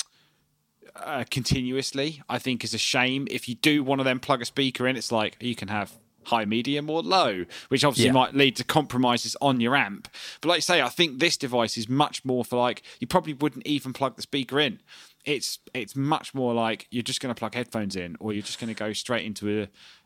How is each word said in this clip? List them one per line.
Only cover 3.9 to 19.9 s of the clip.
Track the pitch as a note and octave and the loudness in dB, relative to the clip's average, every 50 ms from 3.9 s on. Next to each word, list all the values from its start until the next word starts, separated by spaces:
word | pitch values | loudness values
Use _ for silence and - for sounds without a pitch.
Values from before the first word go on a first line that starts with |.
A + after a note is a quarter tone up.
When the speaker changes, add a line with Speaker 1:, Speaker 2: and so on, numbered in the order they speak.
| C#3 C3+ | 0 2
Speaker 1:
of | C3 | 2
them | C3 B2+ A#2+ | 2 0 0
plug | - - C#3 A#2+ | 2 0 0 0
a | A#2+ | 0
speaker | - - C#3+ C#3 B2+ - - B2 | -2 -2 0 0 0 0 0 0
in, | B2+ C3 | 0 0
it's | A2+ - - | -2 -2 0
like, | A#2+ A2 G#2+ F2+ - - | 0 0 0 0 -4 -6
you | A#2+ B2 A2 | -6 -6 -4
can | - G#2+ F#2+ | -4 -6 -4
have | G#2+ G#2 G2 - - - _ _ _ _ _ | -2 -4 -4 -4 -8 -18 _ _ _ _ _
high, | - A#2+ A2+ G#2+ | 0 2 2 2
medium | G2+ A2 A#2+ A#2+ C#3 C#3+ D3 D3+ D3+ | 2 0 0 0 0 -2 -2 -2 -2
or | D#3 E3 | -2 -2
low, | E3 F3 F#3+ F#3 D#3 A#2 G2 F2+ E2+ - - - - - | 0 2 4 4 4 4 2 -2 -4 -6 -10 -16 -2 0
which | C#3 B2+ C#3+ | 2 4 4
obviously | C#3+ A#2+ A#2+ A#2 | 4 4 4 4
Speaker 2:
Yeah. | G2+ | 6
Speaker 1:
might | C3 C3 B2 - C3+ | 6 6 4 4 4
lead | C#3 C#3 C3 - | 4 4 4 4
to | - A#2+ | 0 -4
compromises | - - D#3+ C#3+ - B2 B2 B2+ B2 A#2+ A#2 - A2+ - - | 2 2 2 2 2 2 4 4 4 4 2 0 -4 -4 0
on | C#3 C#3 C3 A#2+ | 2 2 2 4
your | A#2 A#2+ C#3 | 2 2 2
amp. | C#3 A2+ G2+ G2+ - - - - - - - - - | 2 2 0 -4 -10 -14 -16 -16 -16 -14 -14 -12 -2
But | - D#3+ | 0 2
like | F3 D#3+ | 2 2
you | |
say, | - - F3 D#3 | 2 2 4 4
I | B2 B2 | 2 2
think | - - F3 D#3 B2+ C3 | 2 2 0 2 2 2
this | E3+ E3+ - | 2 2 2
device | - C#3+ B2 B2 A#2+ A2+ A2 - | 0 -2 0 2 2 2 2 0
is | A#2 G#2+ A#2 | -4 -4 0
much | C3 C#3+ D3 - - - - | 2 2 2 2 0 -4 -4
more | C3 B2+ B2 A2+ | -2 -2 -2 -2
for, | - B2+ | 0 0
like, | B2 B2 B2 G#2+ - - - - - | 2 2 2 0 -4 -10 -18 -12 -10
you | B2+ | -6
probably | - - F3+ D#3 D#3 C#3+ | 0 2 2 2 0 -2
wouldn't | B2+ D3 C#3+ - B2+ - | -2 -2 -2 -2 -4 -4
even | D3 D3 C3+ - C3 | -4 -4 -2 -4 -6
plug | A#2+ - C#3 C3 - | -4 -2 -2 -2 -2
the | - | -6
speaker | - - - C#3+ B2+ - C3 D3 | -8 -4 -4 -4 -4 0 0 0
in. | D3+ B2+ G2 - _ _ - - - - _ _ _ | 2 0 -2 -6 _ _ -20 -20 -20 -20 _ _ _
It's, | C#3+ D3 A#2 - - - - _ - | -4 -2 -2 -2 -6 -8 -10 _ -10
it's | - B2+ G#2+ - - | -8 -8 -8 -6 -4
much | C3+ C3+ D3 - - - - - | -4 0 0 0 -2 -2 -6 -4
more | C3+ B2+ A#2+ | -2 0 0
like | A#2 A#2 A2+ A2+ A2 - - - | 2 2 2 0 -2 -4 -8 -6
you're | A2 B2 | -6 -6
just | A2 - - - | -4 -4 -4 -4
gonna | - B2 A#2 | -4 -4 -4
plug | - A#2 G#2 - | -4 -6 -4 -4
headphones | A#2+ A#2+ - - A2+ G#2 G2 F#2+ | -6 -6 -4 -4 -4 -4 -2 -4
in, | F#2 F2 E2+ D#2+ - | -6 -6 -6 -10 -8
or | G#2 G#2+ | -6 -4
you're | G#2 G#2 | -4 -4
just | G2+ - - - | -6 -8 -8 -8
gonna | A#2+ A2+ G#2+ | -8 -8 -6
go | - G#2+ A2 | -4 -6 -4
straight | G#2 - - - A#2+ A2 D#2+ | -4 -6 -4 -2 -2 -2 -2
into | A2 G2 - G#2 G#2 G#2 G#2+ | -4 -6 -4 -2 -2 -2 -2
a, | G2+ F#2+ - - - - | -2 -4 -10 -18 -20 -20